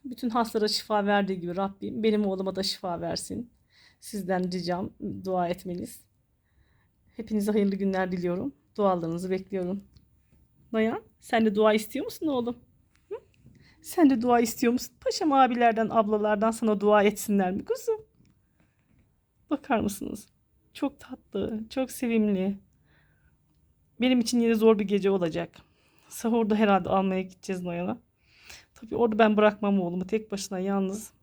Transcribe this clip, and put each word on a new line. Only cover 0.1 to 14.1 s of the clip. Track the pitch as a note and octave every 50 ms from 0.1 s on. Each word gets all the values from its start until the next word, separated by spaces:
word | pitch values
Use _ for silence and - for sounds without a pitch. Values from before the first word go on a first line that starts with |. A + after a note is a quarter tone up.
| B3 - - A#3+
hastalara | A3 A#3+ A#3 A#3 - A3+ G#3 G#3+
şifa | - - - - A3 G#3 G3+
verdiği | G3+ G#3 G3+ G3+ F#3+ F#3+ F3+
gibi | E3+ F3 F3
Rabbim | F#3 G3 G3 G3 _ - G3+ - A#3+
benim | G#3+ A3 G#3+ G#3 G#3
oğluma | G3 F#3+ F#3+ F#3+ F#3+ F#3+
da | G3
şifa | F#3+ - - - - F#3 E3+ E3
versin. | E3+ E3+ E3+ E3+ - - F#3 - A#3+ - _ _ _ _ _ _ _ _ _ _
Sizden | - - - G3+ F3+ F3 F#3+ F3+ F#3 F3+
ricam | F3+ F#3 E3+ F3 F3+ F3 G3+ - - _ - G3+ G3 G3 F#3
dua | F#3+ F#3 F3+ F3 E3+
etmeniz. | F3+ F3+ - F3+ F3 F3+ G#3 - - - _ _ _ _ _ _ _ _ _ _ _ _ _ _ _ _ _ _ _ _ _ _ _
Hepinize | - A3 - A3 G#3 G3+ G#3+
hayırlı | G#3 G#3+ G3+ G3 G3+
günler | F#3 G3 G3 F#3+ F#3 F#3+ F3+
diliyorum. | F#3 F#3 F3 F3+ F3 F#3 A#3 C#4+ - _ _ _ _
Dualarınızı | - G#3 G3 F#3 F3 E3+ E3 E3 F3 F#3 F#3
bekliyorum. | F#3 F#3+ F#3+ - G3 F#3+ F3+ F3+ F#3+ G3 - _ _ - _ _ _ _ _ _ _ _ _ _ _ _ _ _
Noyan, | - A3 A3 A3 C#4+ G#4+ - _ _ _
sen | - - - A3+ A3
de | A3 G3+
dua | G#3 G#3+ A3
istiyor | G#3+ G#3+ G#3+ - - C4+ F#4
musun | A#4 - - F4+
oğlum? | D#4 C#4 B3 A#3 A#3+ A#3+ - - _ _ _ _ _ _ _ _ _
Hı? | F#4+ C5 _ _ _ _ _ - - - - _ _ _
Sen | _ - - F#4 E4 C4+